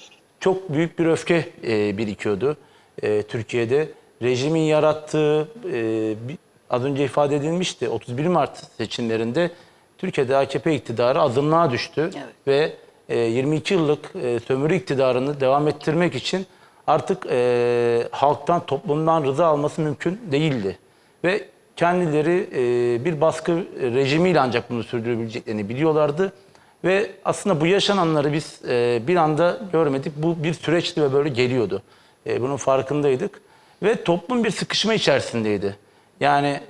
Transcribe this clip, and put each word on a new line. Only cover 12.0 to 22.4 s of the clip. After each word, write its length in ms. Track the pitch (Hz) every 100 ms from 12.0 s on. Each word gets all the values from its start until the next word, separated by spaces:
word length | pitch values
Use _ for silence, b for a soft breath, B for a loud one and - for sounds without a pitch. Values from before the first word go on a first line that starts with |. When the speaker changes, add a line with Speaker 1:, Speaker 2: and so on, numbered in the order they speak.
| 165
Speaker 2:
Evet. 120 | 151 127 - 135
Speaker 1:
Ve, 260 | 139 160 - - _ -
e, 100 | 123
yirmi 360 | 117 120 135 156
iki 180 | -
yıllık, 380 | 190 147 143 - 190
e, 160 | 127 120
sömürü 360 | - 135 151 185
iktidarını 640 | - 135 131 123 139 143
devam 280 | 131 143 151
ettirmek 480 | 147 - 156 175 127
için 300 | - 185 190 b b b -
artık, 380 | 156 - 190 -
e, 800 | 127 123 120 120 120 120 117 120
halktan, 540 | - 139 143 - 170 -
toplumdan 580 | 135 - 147 160 160
rıza 220 | 135 139 170
alması 360 | 147 147 -
mümkün 400 | 151 139 175 202 233
değildi. 460 | 139 156 131 98 90 b b b _
Ve 220 | 170 208 - _ _ -
kendileri, 720 | 170 180 175 151 151 180